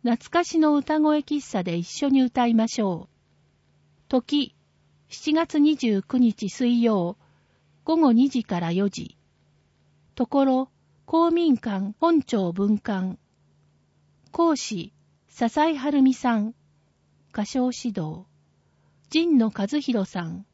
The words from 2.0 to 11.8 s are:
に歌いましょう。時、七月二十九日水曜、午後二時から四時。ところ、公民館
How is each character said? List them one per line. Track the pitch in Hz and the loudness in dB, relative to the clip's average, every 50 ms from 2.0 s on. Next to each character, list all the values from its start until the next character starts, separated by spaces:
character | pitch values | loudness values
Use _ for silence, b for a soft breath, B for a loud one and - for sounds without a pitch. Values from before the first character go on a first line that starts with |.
| 294 277 | 0 2
に | 269 269 | 2 2
歌 | 262 247 _ 254 240 | 2 2 _ 0 2
い | 240 | 2
ま | 226 220 220 226 | 2 2 2 0
し | - - | -2 -2
ょ | 214 190 175 160 - _ | -2 -2 -2 -6 -10 _
う。 | _ _ _ _ _ _ _ _ _ _ _ _ _ _ _ _ _ _ _ _ | _ _ _ _ _ _ _ _ _ _ _ _ _ _ _ _ _ _ _ _
時、 | - 254 - - 294 294 262 - _ _ _ _ _ _ _ _ _ _ _ _ | -2 -2 0 0 -2 -2 -2 -2 _ _ _ _ _ _ _ _ _ _ _ _
七 | - - - 311 | -20 -8 -2 0
月 | 302 320 330 - - 302 | 0 0 0 0 2 4
二 | 294 302 311 | 4 4 4
十 | 262 - 226 208 196 | 2 0 0 0 0
九 | - _ - 254 | -2 _ 0 2
日 | 247 226 208 - 214 190 | 2 2 2 -2 -8 -8
水 | - - 254 240 240 233 | -4 -2 0 0 2 2
曜、 | 233 233 214 196 175 170 208 _ _ _ _ _ _ _ _ _ _ _ _ _ _ | 2 2 2 0 -2 -4 -6 _ _ _ _ _ _ _ _ _ _ _ _ _ _
午 | - 320 | -2 2
後 | 330 320 262 | 4 4 6
二 | 233 233 262 277 | 6 4 4 2
時 | - 247 220 | 0 -4 -4
か | - 190 175 | -4 -4 -4
ら | 175 165 | -2 -2
四 | 170 185 202 196 | -2 0 -2 -2
時。 | - 160 - - - _ _ _ _ _ _ _ _ _ _ _ _ _ _ _ _ _ _ _ _ | -4 -6 -12 -14 -16 _ _ _ _ _ _ _ _ _ _ _ _ _ _ _ _ _ _ _ _
と | - 247 | -6 -6
こ | - 285 277 269 | -2 0 0 2
ろ、 | 269 262 254 262 _ _ _ _ _ _ _ _ | 2 0 0 -2 _ _ _ _ _ _ _ _
公 | - - 330 330 339 | -2 0 2 2 2
民 | 330 339 339 320 262 | 2 2 2 2 0
館 | 220 - 226 202 190 | 0 -2 -6 -6 -4